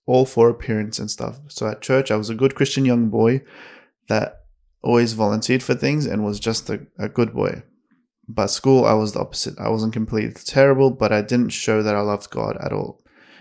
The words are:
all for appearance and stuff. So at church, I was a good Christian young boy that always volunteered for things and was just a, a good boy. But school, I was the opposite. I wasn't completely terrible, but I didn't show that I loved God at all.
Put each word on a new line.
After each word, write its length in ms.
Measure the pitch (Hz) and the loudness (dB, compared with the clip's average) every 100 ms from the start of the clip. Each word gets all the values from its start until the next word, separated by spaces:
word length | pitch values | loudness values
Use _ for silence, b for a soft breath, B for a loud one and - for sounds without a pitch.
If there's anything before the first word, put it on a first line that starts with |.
| - | 0
all 200 | 127 131 | 2 2
for 220 | - 117 | 4 4
appearance 500 | 117 - 107 107 - | 4 -2 -4 -4 -6
and 120 | 110 | -8
stuff. 300 | - 117 120 147 | -8 -8 -10 -16
So 180 | - 110 | -8 -6
at 140 | 107 | -6
church, 300 | - 135 135 | 0 0 2
I 60 | 107 | -2
was 140 | 107 | -2
a 40 | |
good 200 | 113 135 | 0 0
Christian 300 | - 135 - | 2 0 2
young 240 | 135 120 117 | 2 2 2
boy 340 | 110 113 131 B B B B B _ - | 2 2 2 B B B B B _ -4
that 360 | 110 107 - - _ _ _ | -2 -2 -8 -20 _ _ _
always 300 | - 120 117 | 0 2 2
volunteered 500 | 113 107 107 - 127 | 0 0 0 0 -2
for 120 | - | 0
things 320 | 127 135 147 143 | -2 -2 -2 -2
and 180 | 98 | -2
was 160 | 104 104 | -4 -4
just 280 | 113 110 - | -4 -4 -6
a, 180 | 107 - - | -8 -10 -10
a 100 | 104 | -4
good 240 | - 113 | 0 0
boy. 300 | 113 98 - - _ _ _ _ _ - | 0 -4 -4 -14 _ _ _ _ _ -10
But 200 | 113 - | -4 -2
school, 360 | - 135 135 | 0 4 4
I 100 | 113 | 6
was 180 | 110 107 | 2 0
the 80 | - | -4
opposite. 380 | - - - - | -6 -6 -8 -6
I 100 | 107 | -4
wasn't 220 | 110 110 | -2 -2
completely 400 | 110 110 110 113 117 | -4 -4 -2 -4 -8
terrible, 460 | - 139 139 135 135 | -2 4 6 6 4
but 220 | - 107 | 2 0
I 100 | 107 | 0
didn't 280 | 104 123 113 | 2 0 0
show 320 | - - 110 | -2 0 0
that 140 | 107 104 | 2 0
I 40 | |
loved 300 | 104 101 - | 0 -2 -4
God 260 | - 107 - | -6 -4 -4
at 120 | - | -6
all. 300 | 101 - - b b b b | -6 -6 -12 b b b b